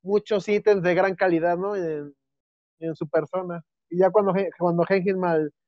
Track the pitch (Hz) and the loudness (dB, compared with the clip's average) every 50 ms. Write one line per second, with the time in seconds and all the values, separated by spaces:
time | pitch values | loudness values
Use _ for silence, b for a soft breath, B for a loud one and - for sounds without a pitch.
0 | _ 180 202 208 208 - 220 196 175 - 208 208 208 214 208 196 165 180 180 170 | _ -2 -2 -2 0 0 -2 -2 0 0 -2 0 4 4 2 4 2 0 2 2
1 | 190 196 190 170 190 185 170 165 160 175 175 175 185 202 208 196 180 160 156 147 | 2 0 0 0 0 2 2 2 2 0 -2 -2 -2 -6 -4 -4 -6 -6 -6 -8
2 | 147 143 143 _ _ _ _ _ _ _ _ _ _ _ _ _ 160 165 156 - | -10 -12 -18 _ _ _ _ _ _ _ _ _ _ _ _ _ -8 -8 -8 -8
3 | 170 151 - 160 156 - - 185 185 180 175 170 160 _ _ _ _ _ - 175 | -8 -2 -2 -2 -2 -2 -6 -8 -6 -6 -10 -10 -12 _ _ _ _ _ 0 2
4 | 190 185 175 220 202 196 180 190 196 170 - - 170 175 170 170 170 - 196 196 | 2 4 4 4 2 2 0 0 -2 -4 -4 -2 -2 0 2 2 2 2 2 0
5 | 175 202 190 190 185 175 165 160 156 147 - _ _ | 0 0 -2 0 0 0 0 0 0 -2 -6 _ _